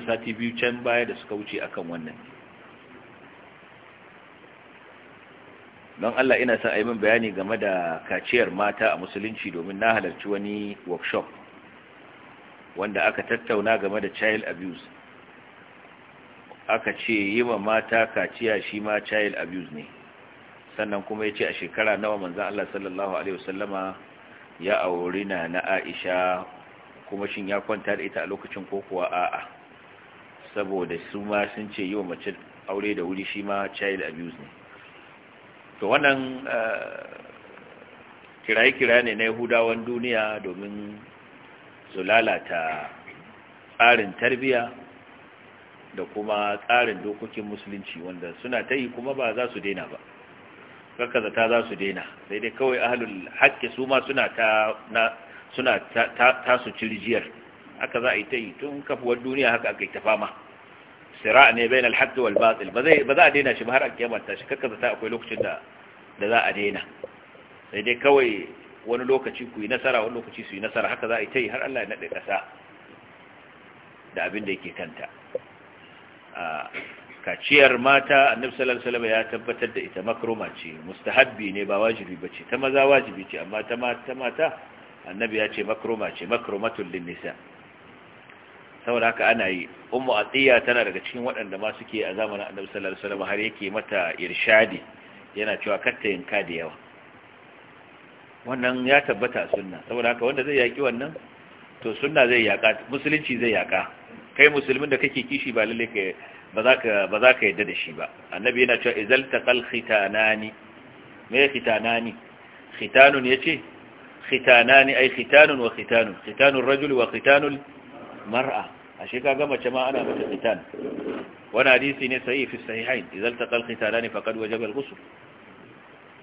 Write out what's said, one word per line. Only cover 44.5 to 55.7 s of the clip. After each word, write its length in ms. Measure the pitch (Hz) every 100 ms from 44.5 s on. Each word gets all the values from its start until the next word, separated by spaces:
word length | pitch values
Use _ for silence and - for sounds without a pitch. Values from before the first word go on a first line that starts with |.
| 120 117 - - - - - - - - - - - -
da 80 | 95 87
kuma 520 | 107 104 104 104 104 -
tsarin 320 | 123 120 95
dokokin 420 | 104 104 113 - 104
musulunci, 560 | 101 101 101 98 82
wanda 320 | 87 90 87 82
suna 220 | 123 120 117
ta 80 |
yi 160 | 135 123
kuma 240 | 120 127
ba 200 | 135 120 110
za 140 | 120
su 60 | 104
daina 240 | 98 90 80
ba. 140 | 76 - - - - - - - - - -
Kakka 240 | 120 120
zata 280 | 107 113 113
za 100 | 117 110
su 60 | 95
daina, 300 | 98 90 - - -
sai 100 | 104
dai 120 | 113
kawai 240 | - 131 127
ahlul 480 | 117 120 113 95 90 -
haqqi 300 | 139 - 117 -
su 100 | 131
ma 120 | 131 123
suna 240 | 135 104
ta, 480 | - 110 110 107 107 -
na, 240 | 113 113 - - - -
suna 260 | - 127